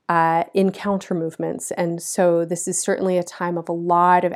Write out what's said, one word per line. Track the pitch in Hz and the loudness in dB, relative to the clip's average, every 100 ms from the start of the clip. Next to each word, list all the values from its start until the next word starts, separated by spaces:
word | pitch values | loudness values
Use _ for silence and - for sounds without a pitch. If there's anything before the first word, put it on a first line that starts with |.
| - | -2
uh, | 170 165 165 - | 2 4 2 0
in | 196 196 | 0 0
counter | 190 208 196 - | 0 -4 -4 -2
movements. | 180 160 - 165 - - | -4 -4 -6 -6 -6 -8
And | - 170 170 | -4 -4 -4
so | - - 180 170 | -6 2 4 4
this | 165 175 - | 0 -4 -4
is | 175 | -4
certainly | - 190 190 180 | -2 0 0 0
a | |
time | 175 - 175 170 | -2 -6 -4 -4
of | 165 | -4
a | |
lot | 170 170 175 180 180 | -4 2 4 6 4
of | 180 | 2